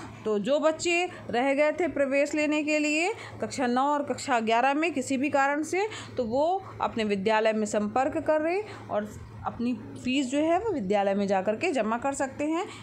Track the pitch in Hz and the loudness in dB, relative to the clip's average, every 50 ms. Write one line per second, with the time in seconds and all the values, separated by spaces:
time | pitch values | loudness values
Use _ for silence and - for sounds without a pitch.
0 | - - - - - 214 214 208 196 233 277 302 285 320 320 320 - 349 339 339 | -14 -14 -14 -8 -4 -2 0 0 2 2 0 2 2 2 0 2 0 2 2 2
1 | 359 349 - - - - 196 240 262 277 277 269 294 302 302 302 359 302 - 269 | 0 0 -4 -10 -8 -2 0 0 2 2 2 4 2 2 2 0 -2 0 2 0
2 | 285 262 269 277 285 294 - 302 302 294 302 302 302 302 302 302 294 302 302 311 | 0 2 4 2 2 2 2 0 2 2 2 0 0 0 0 2 2 2 2 2
3 | 339 392 453 - - - - - 226 214 - 262 269 240 240 254 269 294 294 294 | 0 0 -2 -4 -10 -14 -10 -8 -8 -8 -4 -2 0 0 2 2 2 2 2 0
4 | 285 277 247 214 - 285 254 233 226 214 226 233 254 277 277 302 320 349 294 277 | 0 -2 -4 -6 -2 0 0 0 2 2 2 4 4 4 2 2 0 0 0 -2
5 | 254 - 277 247 277 302 285 277 269 277 285 294 311 302 339 370 415 427 - - | -2 0 0 0 0 2 2 4 4 4 2 0 -2 0 0 0 0 -2 -4 -8
6 | - - - - 254 214 233 269 302 330 370 381 381 - - - - 214 208 233 | -12 -8 -4 -4 -2 0 2 2 2 2 2 0 -4 -8 -6 -4 -4 -2 -2 -2
7 | 214 208 202 196 190 220 220 214 220 220 214 220 214 208 - 214 208 208 214 254 | -2 0 -2 0 2 2 2 4 4 2 2 2 0 0 0 -2 -2 0 0 0
8 | 269 302 - 320 285 - 311 311 302 330 359 403 427 - - - - - - 208 | 0 2 0 0 2 2 2 2 2 2 0 -2 -4 -6 -12 -14 -10 -4 -4 -4
9 | 214 208 - - - - - - - 190 208 - 233 247 254 214 - - - - | -4 -4 -10 -14 -16 -14 -14 -10 -8 -8 -6 -2 -2 -2 -2 -4 -6 -12 -14 -6
10 | - 247 254 285 277 240 277 285 311 320 339 370 453 466 359 277 196 180 208 202 | -4 0 0 0 0 2 2 2 4 4 2 2 2 0 -2 -2 0 2 2 2
11 | 196 196 196 202 202 190 202 190 185 220 214 220 302 370 302 254 208 220 226 240 | 2 2 2 2 2 2 2 2 2 0 0 0 0 0 0 0 0 0 -2 0
12 | 233 277 277 277 277 262 262 - 294 311 320 339 381 370 - - | -2 -2 -2 -2 -4 -4 -2 -4 -2 -2 0 -2 -4 -6 -8 -14